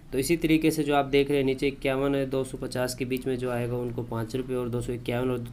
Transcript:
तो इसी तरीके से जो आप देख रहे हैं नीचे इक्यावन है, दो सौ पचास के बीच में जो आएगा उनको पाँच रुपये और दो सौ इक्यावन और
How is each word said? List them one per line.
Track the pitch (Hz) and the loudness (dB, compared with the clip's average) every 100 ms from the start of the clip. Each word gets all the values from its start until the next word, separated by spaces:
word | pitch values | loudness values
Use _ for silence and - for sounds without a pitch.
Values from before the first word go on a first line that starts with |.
| - | -6
तो | 127 | -2
इसी | 135 170 | 0 2
तरीके | 156 156 156 | 4 4 4
से | 156 | 2
जो | 143 143 | 2 2
आप | 135 | 4
देख | 139 139 | 4 4
रहे | 143 | 4
हैं | 135 | 2
नीचे | 131 143 | 2 0
इक्यावन | 139 135 131 139 139 | 0 -2 0 2 0
है, | 131 | 0
दो | 135 | -2
सौ | 131 131 | -2 -6
पचास | 127 127 127 123 | -6 -2 -2 -2
के | 123 | -4
बीच | 127 131 | -2 -2
में | 127 | -2
जो | 123 | -2
आएगा | 120 120 123 | -2 -2 -2
उनको | 123 120 117 | -4 -4 -4
पाँच | 113 113 131 | -4 -4 -4
रुपये | 131 127 | -4 -2
और | 120 | -2
दो | 120 | -2
सौ | 120 | -4
इक्यावन | 120 120 120 127 | -6 -2 -2 0
और | 123 120 | -2 -6